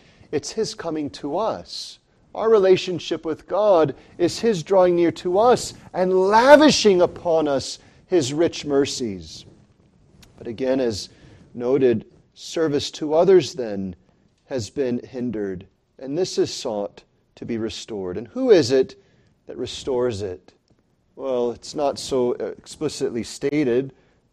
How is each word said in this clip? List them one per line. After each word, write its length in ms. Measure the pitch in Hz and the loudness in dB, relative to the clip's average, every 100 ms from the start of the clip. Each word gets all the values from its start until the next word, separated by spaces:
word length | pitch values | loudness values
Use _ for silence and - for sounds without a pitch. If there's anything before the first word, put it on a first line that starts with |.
| _ _ _ | _ _ _
it's 180 | - - | -8 -6
His 240 | - 214 | -6 -6
coming 340 | - 170 156 147 | -8 -8 -6 -8
to 260 | - 147 160 | -8 -8 -4
us. 640 | 220 98 85 - - - _ _ _ | -4 -6 -10 -16 -16 -18 _ _ _
Our 160 | - 214 | -4 4
relationship 720 | 220 190 185 - 170 - 165 | 6 6 4 2 -6 -6 -6
with 220 | 160 151 - | -6 -8 -4
God 480 | 180 214 180 151 - - - | 0 4 4 4 -2 -12 -2
is 220 | 170 - | -2 0
His 240 | 226 196 | -2 -2
drawing 320 | 151 190 180 175 | 2 4 4 4
near 160 | 170 | 2
to 260 | 160 185 180 | 0 -2 2
us 360 | 240 226 - - - | 4 4 0 -14 -10
and 360 | - 185 185 190 | -4 0 2 4
lavishing 720 | 214 254 294 302 - 214 185 | 4 8 8 8 4 4 4
upon 460 | 170 - 175 160 151 | 2 0 -2 0 0
us 320 | 139 - - _ _ - | -2 -4 -12 _ _ -2
His 260 | 180 127 | 0 0
rich 320 | 147 170 - | 0 0 -2
mercies. 800 | 147 139 139 - 120 95 80 - - - _ _ _ _ _ _ _ - | -2 0 0 -2 -8 -8 -12 -20 -20 -20 _ _ _ _ _ _ _ -16
But 120 | 110 | -12
again, 320 | 113 131 131 | -6 -2 0
as 300 | 123 104 - _ - - - | 0 -4 -10 _ -20 -20 -20
noted, 520 | 117 120 139 196 113 - _ _ | -8 0 2 4 2 -2 _ _
service 560 | - - - 160 143 - | -20 -8 -2 0 -2 -4
to 220 | - 156 | -8 -2
others 400 | 156 180 190 139 | 2 6 6 4
then 400 | - 117 101 95 85 _ _ _ _ - | -4 -8 -6 -8 -10 _ _ _ _ -10
has 220 | 135 107 | -8 -6
been 300 | - 127 120 | -4 -4 -4
hindered, 680 | 117 131 123 110 101 90 98 _ _ - | -6 -8 -6 -4 -6 -8 -14 _ _ -18
and 180 | 131 147 | -8 -4
this 200 | 185 - | -4 -2
is 140 | 175 | -4
sought 520 | - 131 107 101 - - _ _ - | -4 -6 -4 -6 -10 -20 _ _ -16
to 80 | |
be 120 | 113 117 | -8 -6
restored. 600 | 110 - - 107 92 92 | -6 -8 -12 -10 -8 -8
And 80 | - | -10
who 240 | 247 262 | -2 6
is 220 | 190 120 | 6 6
it 240 | 131 - - _ _ _ _ - | 2 0 -4 _ _ _ _ -18
that 100 | - | -12
restores 640 | 123 - - 127 123 104 | -12 -10 -6 -2 -2 -4
it? 320 | 101 90 _ _ _ _ _ _ _ | -8 -10 _ _ _ _ _ _ _
Well, 380 | - 135 127 120 | -12 -6 -2 -2
it's 220 | 113 - | -6 -10
not 240 | 151 143 117 | -4 -4 -4
so 340 | - 135 123 | -4 -2 0
explicitly 920 | - 98 - - - 151 - 127 113 | -2 -8 -12 -16 -8 -8 -4 -6 -4
stated, 680 | 107 - 143 147 139 117 135 - _ _ _ | -8 -8 -4 -2 0 0 -2 -8 _ _ _